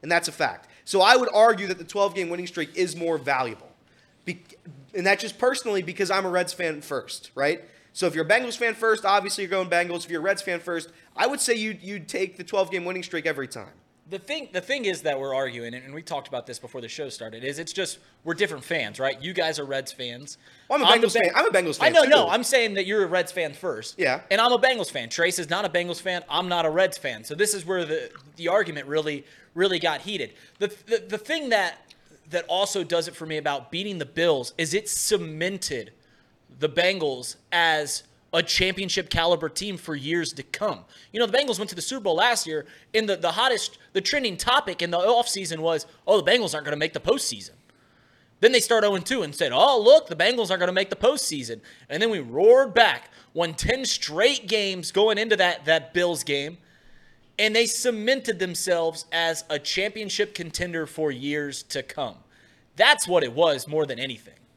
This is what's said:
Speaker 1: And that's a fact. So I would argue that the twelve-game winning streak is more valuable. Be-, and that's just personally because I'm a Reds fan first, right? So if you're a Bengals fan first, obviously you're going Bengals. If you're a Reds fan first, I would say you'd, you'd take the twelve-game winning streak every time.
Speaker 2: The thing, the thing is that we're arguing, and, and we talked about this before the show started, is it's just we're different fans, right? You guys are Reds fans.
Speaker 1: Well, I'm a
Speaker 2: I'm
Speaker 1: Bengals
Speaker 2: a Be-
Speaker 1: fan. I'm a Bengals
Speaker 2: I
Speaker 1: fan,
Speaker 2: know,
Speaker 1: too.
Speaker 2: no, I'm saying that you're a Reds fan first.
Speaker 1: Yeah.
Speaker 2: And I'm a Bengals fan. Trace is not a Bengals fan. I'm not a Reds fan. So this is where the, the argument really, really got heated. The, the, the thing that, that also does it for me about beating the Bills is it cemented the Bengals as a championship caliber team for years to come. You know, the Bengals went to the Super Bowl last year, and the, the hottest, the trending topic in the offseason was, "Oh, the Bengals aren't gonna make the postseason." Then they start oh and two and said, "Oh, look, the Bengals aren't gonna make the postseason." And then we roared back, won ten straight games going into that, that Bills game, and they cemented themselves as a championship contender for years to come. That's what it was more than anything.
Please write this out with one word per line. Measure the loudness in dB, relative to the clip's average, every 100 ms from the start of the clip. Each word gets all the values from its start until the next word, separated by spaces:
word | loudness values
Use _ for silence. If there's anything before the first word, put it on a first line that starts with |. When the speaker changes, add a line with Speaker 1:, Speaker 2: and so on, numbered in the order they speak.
Speaker 1:
And | 0
that's | 0 -2
a |
fact. | -2 -4 -4 -18 -20
So | -4 4
I | 8 6
would | 6
argue | 6 6 6 -2
that | -6
the |
twelve-game | -6 -2 -2 -2 -6
winning | -6 -6
streak | -6 -6 -2
is | -2 -2
more | -2 -2
valuable. | 0 -2 -2 -6 -16 _ _ _ _ _
Be-, | -12 -12 _ -20 -20 -20 -12
and | -4
that's | 0 0
just | -2 0
personally | 0 0 -2 -4
because | -4 -4 0
I'm | 0
a | 0
Reds | -2 -2
fan | -4 -4 -4
first, | -6 -8 -8 -14 -14
right? | -2 0 0 -6 _ _
So | -2 -2
if |
you're | 0
a | 2
Bengals | 2 2 -2
fan | -2
first, | 0 0 2
obviously | 4 2 2 -6
you're | -4
going | -2 0
Bengals. | 0 0 -4
If | -6
you're | -4
a |
Reds | -2 -2
fan | -2 -6
first, | -4 -6 -8 -20 -20 -2
I | 0
would | 0
say | -2
you'd, | 0 -2 -8
you'd | -10 -12 -8
take | -6 -6 -6
the |
twelve-game | -6 -2 0 -2
winning | -6 -8
streak | -6 -4 -4
every | -4 -6
time. | -10 -16 -20 _ _ -14
Speaker 2:
The | -14
thing, | -8 -10 -6
the | -8
thing | -4 -4 -4
is | -2
that | -2 -2
we're | -2
arguing, | -2 -2 -6 -10
and, | -12
and | -14
we | -16
talked | -8 -8 -6
about | -10 -8
this | -14
before | -12 -14
the | -12
show | -10 -10
started, | -10 -12 -10
is | -8 -8
it's | -8
just | -6 -6 -8 _ _
we're | -8
different | -2 -2 -2
fans, | -4 -4 -4 -2
right? | -4 -2
You | -6
guys | -2 -2 -2
are | -4
Reds | -6 -6
fans. | -10 -12 -10 -16 -20 -20 -20 _
Speaker 1:
Well, | 2
I'm |
a | 6
Speaker 2:
I'm | 6
Speaker 1:
Bengals | 6 4
Speaker 2:
a |
Be- | 2
Speaker 1:
fan. |
I'm | 4 4
a |
Bengals | 2 2 2
Speaker 2:
I |
Speaker 1:
fan, | 6
Speaker 2:
know, | 6
Speaker 1:
too. | 8
Speaker 2:
no, | 6 6
I'm | 2
saying | 2 2 2
that | 0 0
you're | 0
a | 2
Reds | 0 0
fan | -2 -4
first. | -4 -8 -6 -10 -2
Speaker 1:
Yeah. | 0 0 0
Speaker 2:
And | 2
I'm | 4
a | 4
Bengals | 4 2 -4
fan. | -6 -6
Trace | -2 0 0
is | -4
not | -2 0
a |
Bengals | -2 -2 -6
fan. | -4 -6 -4
I'm | -4 0
not | 0
a | 2
Reds | 4 2 0
fan. | -8 -8
So | -12
this | -2 -2
is | -2 -2
where | -4
the, | -2 -4 -6 -16 -20 -6
the | -2
argument | 0 0 -6 -4
really, | -2 -2 -6 -10 -20 _
really | -2 0 2
got | -2 -2
heated. | -6 -8 -8 -12 -20 _
The, | -6 -6 -4
the, | -4 -2
the | -10
thing | -4 -6 0
that, | 0 0 -6 _ -20 _ _ _
that | -6 -2
also | -2 0 -2
does | -2 -2 -2
it |
for | -10 -8
me | -4
about | -4 -4 -6
beating | -8 -8 -8
the | -8
Bills | 0 2 2 -2 -4
is | -2
it | -2 -2
cemented | -4 0 0 0 -6 -6 -4 -6 -6 -10 _ _ _ _ _ _ -6
the | -4
Bengals | 0 0 0 -2 -4 -10 -14 _
as | 2 2 2 -2 -6 -10 _ _
a | -2
championship | 0 0 0 -2 -4 -4 -2
caliber | 0 2 2 0
team | -6 -8 -10
for | -8
years | -10 -4 -4 -4
to | -8
come. | -12 -6 -4 -6 -12 -20 -12
You | -2
know, |
the | 2 2
Bengals | 2 -4
went | -6
to | -8
the |
Super | -8 -4
Bowl | -2 2
last | 2 2 -2
year, | -6 -8 -20 _
and | -2 0
the, | 0
the | 0
hottest, | 2 0 0 -4 -12 -6
the | -4
trending | 0 -2 -2 -2
topic | 0 0 0 -6
in | -2
the | 2
offseason | 4 4 2 -4 -6 -2
was, | 0 0 -4 -12 2
"Oh, | 4
the | 4
Bengals | 2 2
aren't | -4 -6
gonna | -4
make | -2
the | -2
postseason." | 0 0 -2 -8 -14 -20 _ _ _ _ _ _ _ _
Then | 6
they | 6
start | 4 4
oh | 4 2
and | -2
two | -2
and | -2
said, | -2 0
"Oh, | 6 6 8
look, | 8 8 8
the | 0
Bengals | 2 2 0
aren't | 0
gonna | 2
make | 0 -2
the | 2
postseason." | 2 2 -4 -6 -8 -10 -14 -20 _
And | -2
then | 0
we | 0
roared | -4 4 8 10 8
back, | 6 6 4 -6 -20 -14
won | -4 -4
ten | -2 -2 -2 -2
straight | -4 -4 0 0 0 -2
games | -2 -2 -4 -4
going | 0 2 2
into | 0 2
that, | 2 0
that | 2 2 2
Bills | 0 0 0
game, | -2 -4 -4 -12 _ _ -20 -20 -20 _ _ -2
and | 0 2
they |
cemented | 0 0 -2 0 0 0 -2 -4
themselves | -4 -4 -2 0 0 -2 -6
as | -2 -2 -2 -6
a | -6
championship | -4 -4 -4 -6 -8 -4 -4
contender | -4 -10 -6 -6 -4 -6
for | -2 -4
years | -2 -4 -4 -4 -8
to | -8 -8
come. | -8 -8 -8 -8 _ _ _ _ _ 2
That's | 4 4 4
what | 2
it | 2
was | 2 2 2 -2
more | -2 -2
than | -4
anything. | -6 -8 -16 -20 _